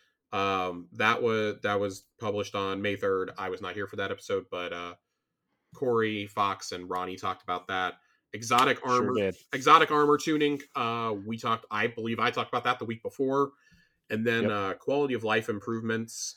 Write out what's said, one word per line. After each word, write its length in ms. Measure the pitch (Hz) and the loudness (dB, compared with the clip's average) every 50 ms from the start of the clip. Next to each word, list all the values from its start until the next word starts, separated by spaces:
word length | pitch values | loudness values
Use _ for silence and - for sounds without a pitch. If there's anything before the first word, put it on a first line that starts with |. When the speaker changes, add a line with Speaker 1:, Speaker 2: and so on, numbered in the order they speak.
| _ _ _ _ _ _ - | _ _ _ _ _ _ -2
Speaker 1:
Um, 560 | 98 98 98 95 92 92 90 87 87 87 - - | 0 0 2 2 0 0 -2 -4 -6 -10 -12 -4
that 300 | 110 107 110 117 - 120 | 0 2 2 2 4 2
wa-, 300 | 113 113 110 107 104 101 - - | 2 2 2 0 -2 -2 -2 -2
that 160 | 104 104 101 | 0 0 0
was 260 | 101 101 92 - - _ _ _ | 0 -2 -4 -8 -14 _ _ _
published 360 | 113 104 101 104 101 - - | -4 -4 -2 -2 -4 -4 -4
on 280 | 101 98 95 95 98 101 | -4 -2 -2 -2 -2 -2
May 140 | 104 101 | -4 -2
third. 340 | 98 104 98 95 95 95 90 - - | -2 0 0 0 0 -2 -4 -6 -8
I 100 | 98 92 | -6 -6
was 120 | 92 92 101 | -6 -6 -8
not 120 | 90 90 | -8 -8
here 120 | 104 101 | -8 -8
for 100 | 95 - | -8 -6
that 140 | 104 98 98 | -6 -4 -4
episode, 360 | 98 - - - 101 95 95 - | -6 -8 -4 -4 -4 -4 -2 -4
but, 220 | - 90 87 85 85 | -8 -6 -6 -6 -6
uh, 220 | 87 87 87 87 - _ _ _ _ _ _ _ _ _ _ _ _ _ _ - | -8 -8 -10 -12 -16 _ _ _ _ _ _ _ _ _ _ _ _ _ _ -10
Corey, 520 | - 139 123 117 113 110 107 107 104 101 | -4 0 2 2 2 2 0 0 -4 -6
Fox, 460 | 98 - 110 101 98 95 - - - 98 | -6 -2 0 0 0 0 -4 -6 -10 -10
and 160 | 90 90 90 | -10 -8 -6
Ronnie 260 | 92 90 90 92 92 | -4 -4 -4 -4 -8
talked 260 | 92 - 95 92 - - | -6 -4 -6 -6 -6 -6
about 260 | - 90 87 - - | -6 -6 -6 -4 -4
that. 260 | 95 92 92 87 - - _ _ _ _ _ _ - | -4 -2 -2 -2 -4 -8 _ _ _ _ _ _ -14
Exotic 460 | 110 117 113 123 120 131 160 147 - | -12 -2 2 4 6 6 4 4 0
Speaker 2:
Sure 100 | - 127 | 2 2
Speaker 1:
armor, 240 | 123 123 113 - 127 | 2 2 2 2 2
Speaker 2:
did. 220 | 110 101 95 87 - - _ - | 2 0 0 -2 -4 -8 _ -8
Speaker 1:
exotic 380 | 131 127 151 156 160 156 - | 0 6 8 8 8 8 6
armor 280 | 156 147 147 147 147 143 | 4 4 6 6 4 4
tuning. 420 | - 165 156 151 151 147 147 139 - - _ | 4 0 2 2 2 2 2 -2 -6 -8 _
Uh, 400 | 139 120 117 117 117 113 113 107 101 98 | -4 -2 -2 -2 -2 -2 -2 -4 -4 -6
we 120 | 107 113 113 | -8 -8 -4
talked, 260 | - 117 113 110 - - | -2 -2 -2 -2 -2 -4
I 160 | 107 104 107 | -2 0 0
believe 320 | 120 117 113 113 117 113 107 | 0 0 -2 -4 -4 0 0
I 120 | 113 120 | 0 0
talked 180 | - 123 113 - | 0 0 -2 -2
about 140 | - 123 - | -2 0 0
that 140 | 123 123 - | 0 0 0
the 60 | 117 | -2
week 180 | 113 117 113 - | -6 -6 -6 -8
before. 500 | 123 - - 135 131 135 139 143 139 - _ _ _ - _ _ _ _ _ _ _ | -10 -4 -2 0 2 4 2 2 2 -2 _ _ _ -20 _ _ _ _ _ _ _
And 180 | 110 110 113 | -4 0 2
then, 180 | 117 117 117 107 | 2 2 4 2
Speaker 2:
Yep. 80 | 107 104 | 2 2
Speaker 1:
uh, 220 | 101 98 95 - | 0 -2 -2 -4
quality 400 | - - - 135 147 147 135 123 | -4 -2 -2 0 2 2 0 0
of 100 | 110 110 | -2 0
life 240 | 107 107 113 110 - | 2 2 2 0 -2
improvements, 880 | 107 101 - 117 117 113 113 113 113 113 113 113 - - - - - | -4 -4 -4 -4 -4 -4 -2 -2 -2 -2 -4 -6 -8 -10 -10 -10 -10